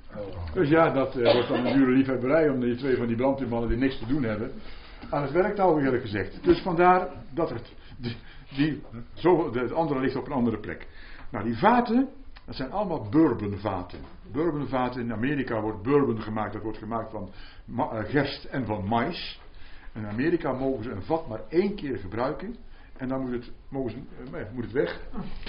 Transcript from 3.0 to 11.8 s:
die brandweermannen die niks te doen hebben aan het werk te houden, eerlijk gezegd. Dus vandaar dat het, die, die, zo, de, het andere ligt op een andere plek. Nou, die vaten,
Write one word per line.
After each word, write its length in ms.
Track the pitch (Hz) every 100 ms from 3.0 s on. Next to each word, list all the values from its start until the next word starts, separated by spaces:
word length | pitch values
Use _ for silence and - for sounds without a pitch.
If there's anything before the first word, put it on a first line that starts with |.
| 120
die 80 | 113
brandweermannen 540 | 135 135 127 117 117
die 80 | 117
niks 200 | 135 -
te 60 | 110
doen 160 | 151
hebben 280 | 117 104 127 - - - - - -
aan 120 | 147
het 100 | 139
werk 240 | 151 202 208
te 60 |
houden, 220 | 190 156 135
eerlijk 180 | 123
gezegd. 360 | 107 101 95 -
Dus 160 | - 170
vandaar 480 | 190 165 180 185 185 - -
dat 160 | 131 160
het, 240 | 113 - - - -
die, 180 | 120 113 - - - 135
die, 260 | 151 143 - 113 117
zo, 360 | - 165 175 160
de, 80 | 120
het 140 | 120
andere 260 | - 165 135
ligt 160 | 135 135
op 100 | -
een 60 |
andere 260 | 143 120 107
plek. 280 | 98 78 - - - - -
Nou, 140 | 117 113
die 120 | 117
vaten, 500 | 202 247